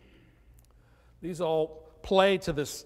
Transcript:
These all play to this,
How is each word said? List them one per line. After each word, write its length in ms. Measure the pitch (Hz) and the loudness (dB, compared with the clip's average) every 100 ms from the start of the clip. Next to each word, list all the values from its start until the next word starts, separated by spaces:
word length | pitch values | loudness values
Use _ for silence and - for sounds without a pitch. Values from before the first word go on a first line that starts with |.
| - - _ _ _ - _ _ _ _ _ _ | -20 -20 _ _ _ -20 _ _ _ _ _ _
These 200 | 165 165 | -12 -6
all 420 | 165 160 160 - - - | -2 0 -2 -6 -20 -20
play 360 | - 190 196 185 | 2 4 6 4
to 140 | 175 | 0
this, 320 | 143 139 - | -4 -4 -8